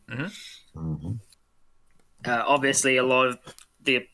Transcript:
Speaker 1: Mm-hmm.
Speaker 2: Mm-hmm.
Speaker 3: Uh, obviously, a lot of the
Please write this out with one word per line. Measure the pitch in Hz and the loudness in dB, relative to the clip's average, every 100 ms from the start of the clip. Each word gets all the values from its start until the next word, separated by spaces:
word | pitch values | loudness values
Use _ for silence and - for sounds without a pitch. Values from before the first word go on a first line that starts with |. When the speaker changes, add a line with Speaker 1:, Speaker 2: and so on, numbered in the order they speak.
| - | -8
Speaker 1:
Mm-hmm. | 120 180 - - - _ 156 | -8 -8 -10 -18 -20 _ -10
Speaker 2:
Mm-hmm. | 160 156 - 113 - _ _ _ - _ _ _ _ _ 123 | -8 -6 -8 -10 -12 _ _ _ -20 _ _ _ _ _ -4
Speaker 3:
Uh, | 117 110 | -2 2
obviously, | 143 139 - 135 127 | 2 2 2 2 4
a | |
lot | 127 127 127 | 4 4 2
of | 120 - - - _ | 0 -12 -20 -20 _
the | 139 123 - | 0 0 -2